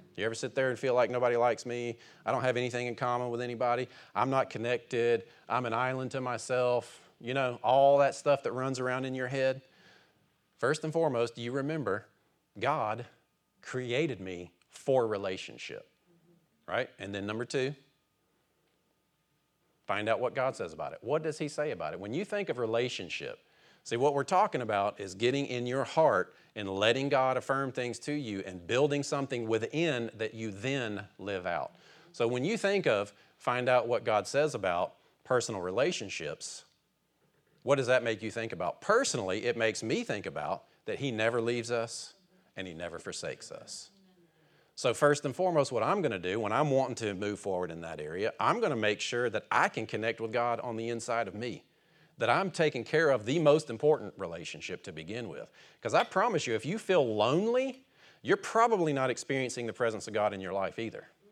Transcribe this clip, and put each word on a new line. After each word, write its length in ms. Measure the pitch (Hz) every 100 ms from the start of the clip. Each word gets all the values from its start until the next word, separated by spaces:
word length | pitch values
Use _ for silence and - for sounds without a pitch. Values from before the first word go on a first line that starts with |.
| -
You 100 | -
ever 100 | 110
sit 180 | 113 127
there 160 | - 131
and 80 | 123
feel 160 | 131
like 160 | 123 113
nobody 280 | 123 123 120
likes 280 | 120 110
me? 320 | 123 120 120 113 - -
I 80 | -
don't 120 | 127
have 120 | 127
anything 300 | 120 123 120
in 100 | 123
common 360 | 113 123 123 123
with 100 | 120
anybody. 460 | 123 117 123 120 123 - -
I'm 160 | 98 127
not 200 | 135 131
connected. 720 | 117 117 123 - 120 117 117 - - -
I'm 160 | 120
an 80 | 120
island 380 | 113 127 131 131
to 100 | 135
myself. 800 | 127 117 - 127 123 123 - - - _
You 140 | 120
know, 260 | 135 127 120
all 340 | 117 131 139 143
that 160 | 139
stuff 300 | - 147 139
that 80 | 117
runs 280 | 120 131 131
around 260 | 127 127
in 100 | 131
your 120 | 131 127
head. 360 | 135 131 131 - _ - - _ _ _ _ _ _
First 240 | 123 156
and 100 | 160
foremost, 440 | 160 160 120 117 120
you 140 | 117
remember, 540 | 135 139 160 107 101 - _ _ _ _ 104
God 480 | 120 151 107 113 120 _ _ _ _ _
created 600 | - 127 123 123 156 98
me 300 | 92 87 87 _ _
for 380 | - - 131 113
relationship, 800 | 101 98 95 - - - - - _ _ _ _ _ _ _ -
right? 220 | 101 127 -
And 160 | 98
then 100 | 98
number 180 | 101 110
two, 300 | 120 139 131 151 _ _ _ _ _ _ _ _ _ _ _ _ _ _ _ _ _ _ _ _ -
find 200 | 101 107
out 120 | 104
what 160 | 123
God 200 | 120 131
says 180 | 127 90
about 200 | 78 69
it. 60 | -
What 220 | 113 156
does 160 | 160 147
he 80 | 147
say 240 | - 147
about 220 | 95 78
it? 60 | 87
When 140 | 101
you 100 | 143
think 260 | 202 208 185
of 100 | 123
relationship, 800 | 113 113 123 - 87 - 65 - _ _ _ _
see, 140 | - 120
what 160 | 143
we're 100 | 139
talking 380 | 135 185 208 147
about 380 | 110 104 101 -
is 160 | 101
getting 320 | 95 117 139 139
in 180 | 123
your 180 | 123 135
heart 500 | 120 - 156 98 87 - _
and 140 | 110 98
letting 400 | 95 107 127 139
God 260 | 135 131
affirm 360 | 127 - 135 135
things 280 | 127 123 113
to 140 | -
you 300 | 147 123 98
and 200 | 95 90
building 380 | 85 120 147 143
something 440 | 139 143 135 120 113
within 640 | 110 113 147 170 127 113
that 180 | 107 110
you 180 | 113 113
then 560 | 98 127 139 113 101 104 -
live 280 | 98 98
out. 280 | 87 82 65 - - - -
So 140 | - 117
when 180 | 123
you 120 | 147 226
think 300 | 196 196 156
of 240 | 104 104 - _ _
find 300 | - 123 123
out 200 | 127 117
what 180 | 113
God 220 | 117 107 92
says 280 | 139 156
about 380 | 127 95 87 90 - _ _
personal 340 | - 127 120 104
relationships, 1040 | 90 101 160 180 98 - 76 78 - - - _ _ _ _ _ _ _ _ _
what 120 | 117
does 120 | 139 120
that 160 | 127
make 180 | 117 107
you 80 | 110
think 240 | 117 113
about? 280 | 87 87 -
Personally, 640 | - 226 277 131 95 101
it 120 | 110 117
makes 240 | 113 -
me 220 | 113 196
think 220 | - 104
about 400 | 87 76 73 95 - _
that 140 | - 104
he 120 | 139
never 300 | 110 113 120
leaves 300 | 113 120 110
us 420 | 120 113 - - - _ _ _
and 120 | - 95
he 60 |
never 260 | 82 85 82
forsakes 520 | 90 82 80 65 -
us. 380 | - - - - _ _ _ _ _ _ _ _
So 180 | - 131
first 320 | 113 147 143
and 100 | 143
foremost, 360 | 127 185 160 131
what 100 | 120
I'm 200 | 113 202
gonna 180 | 147 98
do 200 | 87 107
when 120 | 104
I'm 180 | 117 151
wanting 260 | 131 135
to 180 | 113 110
move 260 | 95 104 98
forward 320 | 101 90 87
in 100 | 82
that 180 | 82 78
area, 340 | 76 87 107 -
I'm 200 | 110 208
gonna 160 | 208
make 240 | 123 107 104
sure 300 | - 120 120
that 160 | 104 -
I 200 | 113 190
can 180 | - 113
connect 320 | 113 110 113
with 120 | 110
God 280 | 117 120 117
on 160 | 123
the 140 | 113 113
inside 380 | 117 113 117 104
of 80 |
me, 280 | 101 120 87 - _ _ _ _ -
that 120 | 117
I'm 220 | 143 190
taking 320 | - 156 127
care 280 | 113 156 160
of 140 | 127
the 140 | 104 160
most 300 | 151 156 151
important 440 | 113 147 143 147 -
relationship 640 | 90 85 82 - - 87
to 80 | -
begin 380 | 80 80 113 104
with. 200 | 65 - - - _
'Cause 120 | 113
I 100 | 151
promise 440 | 226 190 233 175 -
you, 80 |
if 100 | 110
you 120 | 139 220
feel 380 | - 180 127
lonely, 680 | 107 110 160 220 247 262 254 _ _ - _
you're 120 | 127
probably 580 | 196 - 226 233 214 160
not 160 | 139 131
experiencing 580 | 113 - 135 123 123 117
the 60 |
presence 340 | - 117 107 110
of 60 |
God 200 | 104 104
in 80 | 98
your 120 | 92
life 260 | 98 92 -
either. 280 | 113 - - _ _